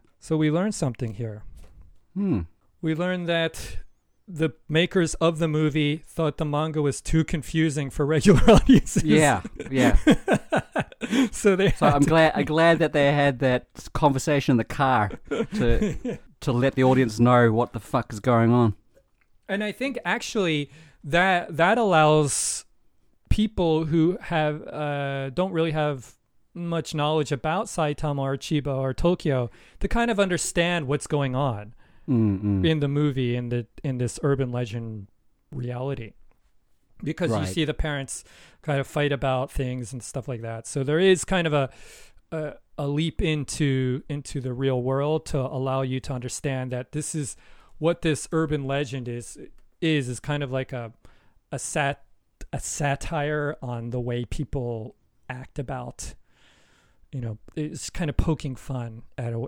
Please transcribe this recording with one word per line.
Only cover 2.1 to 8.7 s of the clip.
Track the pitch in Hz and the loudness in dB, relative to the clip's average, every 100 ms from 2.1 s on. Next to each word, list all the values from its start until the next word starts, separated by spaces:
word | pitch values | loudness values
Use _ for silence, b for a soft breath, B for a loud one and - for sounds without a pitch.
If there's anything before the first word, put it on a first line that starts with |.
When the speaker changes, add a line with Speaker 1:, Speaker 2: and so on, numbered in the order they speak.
| 185 | -4
Speaker 2:
Hmm. | 196 120 82 _ _ _ | 0 0 -2 _ _ _
Speaker 1:
We | 160 160 | -4 -2
learned | 180 180 170 | -2 -2 -2
that | 170 165 165 - - - _ _ _ - | 0 -2 -4 -8 -8 -8 _ _ _ -12
the | 165 160 - - | -2 -2 -2 -2
makers | 156 175 196 165 - | 0 2 2 0 2
of | 165 160 | 0 2
the | 165 | 0
movie | 151 156 147 147 156 - | 2 0 2 0 -2 -6
thought | - 160 - | -4 -2 -2
the | 151 | -2
manga | 147 156 156 | -2 -2 0
was | 143 131 | -2 -2
too | - 160 | 0 2
confusing | 160 160 - 160 160 143 139 | 2 -2 -2 0 0 0 -4
for | - 143 | -2 0
regular | 156 202 147 | 4 6 8
<laughs> | - | 10
audiences. | 214 - | 8 8